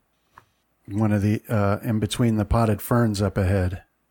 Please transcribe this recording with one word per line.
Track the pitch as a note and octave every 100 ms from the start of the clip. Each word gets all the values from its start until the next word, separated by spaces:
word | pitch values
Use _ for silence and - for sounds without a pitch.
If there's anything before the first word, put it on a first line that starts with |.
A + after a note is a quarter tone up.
| _ _ _ - _ _ _ _ -
one | G2+ A2
of | G#2
the, | G#2 G#2+ -
uh, | A2+ G2+ G#2
in | B2+ A2
between | G#2 - A#2+ A2
the | G2
potted | A#2 A2 G#2
ferns | - A#2+ A#2 G2
up | G2+ -
ahead, | F#2 G2 F2+ F#2 - _ _